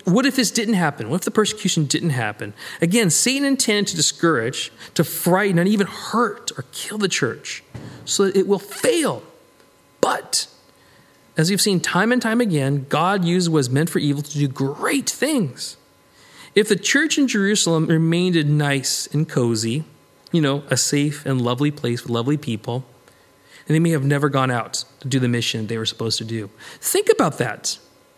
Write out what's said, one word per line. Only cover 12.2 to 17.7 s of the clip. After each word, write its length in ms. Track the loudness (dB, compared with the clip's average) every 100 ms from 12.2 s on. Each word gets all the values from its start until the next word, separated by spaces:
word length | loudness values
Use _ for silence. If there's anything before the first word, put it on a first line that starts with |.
time 220 | 2 0
again, 420 | 2 2 2 0 0
God 340 | 0 2 2
uses 240 | 2 2 2
what 120 | 2
is 100 | 2
meant 180 | 0 0
for 120 | 0
evil 220 | 0 -2
to 160 | -4 -2
do 100 | -2
great 600 | 0 -4 -2 -2 -2 -2
things. 680 | -2 0 0 -2 -4 -14 -14 _ _ _ _ -20 -20 -2
If 140 | 2 2
the 80 | 2
church 400 | 2 0 2 0
in 120 | 0
Jerusalem 580 | 2 2 2 2